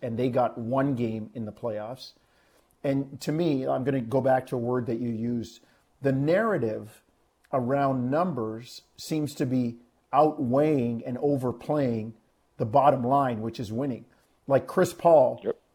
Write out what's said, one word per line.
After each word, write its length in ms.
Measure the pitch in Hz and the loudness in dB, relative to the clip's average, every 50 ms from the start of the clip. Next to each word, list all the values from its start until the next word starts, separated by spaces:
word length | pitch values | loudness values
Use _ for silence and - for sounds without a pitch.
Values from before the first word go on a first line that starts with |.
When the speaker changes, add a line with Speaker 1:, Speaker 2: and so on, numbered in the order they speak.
Speaker 1:
and 160 | - 123 113 | -8 -6 -2
they 120 | 117 123 127 | -2 -2 0
got 280 | 120 131 120 113 - | 2 2 0 0 -2
one 380 | 123 117 113 127 135 135 143 135 | -6 -6 -2 0 0 2 0 0
game 340 | 117 120 110 110 110 107 - - | 0 -2 -2 -2 -6 -8 -10 -10
in 100 | 120 110 | -10 -10
the 80 | 104 | -10
playoffs. 600 | 104 - 117 120 107 104 104 113 127 - - - - _ _ _ _ _ _ _ _ _ _ _ _ _ | -10 -8 -8 -6 -6 -6 -8 -10 -12 -14 -16 -20 -20 _ _ _ _ _ _ _ _ _ _ _ _ _
And 380 | - 143 135 139 139 139 127 117 | -4 -2 -2 -2 -4 -6 -10 -8
to 100 | - 165 | -6 -4
me, 360 | 151 160 175 165 143 131 131 | -2 0 0 0 0 0 0
I'm 160 | 135 139 131 127 | -2 -2 -2 -2
gonna 160 | 143 135 135 | -2 -2 -2
go 220 | 117 113 131 131 | -2 0 -2 0
back 260 | 120 131 131 127 127 | 2 2 2 2 0
to 80 | - 131 | -2 -4
a 40 | 123 | -4
word 260 | 117 120 123 127 120 | -2 -2 -2 -2 -2
that 140 | 117 117 117 | -2 -4 -4
you 100 | 123 117 | -4 -4
used. 500 | 117 107 113 120 120 117 110 - - - _ _ _ _ _ _ _ _ | -4 -4 -4 -4 -4 -4 -6 -8 -14 -20 _ _ _ _ _ _ _ _
The 100 | 131 135 | -2 0
narrative 880 | 131 135 139 151 170 - 226 226 202 156 120 110 107 110 104 110 - - _ _ _ _ _ _ _ _ _ _ | 0 2 2 2 2 2 2 2 0 0 0 -2 -4 -6 -8 -12 -18 -20 _ _ _ _ _ _ _ _ _ _
around 600 | - 131 123 120 139 143 139 135 131 127 120 123 | -2 -2 0 0 0 2 2 2 0 0 0 0
numbers 720 | 139 160 180 185 147 123 110 110 110 113 127 - - - - _ _ | 0 0 0 0 -2 -4 -4 -6 -6 -10 -12 -16 -20 -20 -20 _ _
seems 380 | - - - 160 156 151 139 - | -18 -8 -4 -2 -2 -2 -4 -2
to 100 | - 151 | -4 -2
be 320 | 127 131 127 123 117 117 - - _ _ _ _ _ - | 0 0 0 0 0 -4 -8 -18 _ _ _ _ _ 4
outweighing 880 | 139 151 156 151 156 139 117 123 139 151 156 156 135 120 120 117 113 - | 4 4 4 4 0 -2 2 2 4 4 4 2 2 2 0 -2 -4 -6
and 120 | 127 123 | -6 -6
overplaying 960 | 120 123 147 143 131 127 123 117 - - - 147 151 139 123 117 110 107 113 113 - _ _ _ _ _ _ _ | -2 0 0 0 0 0 -4 -4 -4 -4 -2 0 0 0 0 -2 -2 -6 -8 -12 -16 _ _ _ _ _ _ _
the 80 | - 123 | -6 -6
bottom 380 | 110 110 139 135 147 151 139 120 | 2 2 4 6 6 4 4 0
line, 360 | 123 135 139 139 127 120 107 | 0 2 2 2 0 -2 -4
which 180 | 110 117 113 - | -6 -8 -6 -8
is 120 | 120 95 | -8 -6
winning. 340 | 110 117 139 143 117 104 113 _ _ _ _ _ _ _ _ | -4 -4 -4 -4 -6 -8 -12 _ _ _ _ _ _ _ _
Like 200 | - 139 135 135 | 2 2 2 2
Chris 260 | - - 185 180 175 - | 2 2 2 2 2 0
Paul 480 | - - 170 165 147 131 117 - - - | 2 6 8 8 8 8 6 2 -2 -4
Speaker 2:
Yep. 140 | 110 - - _ _ _ | -4 -4 -4 _ _ _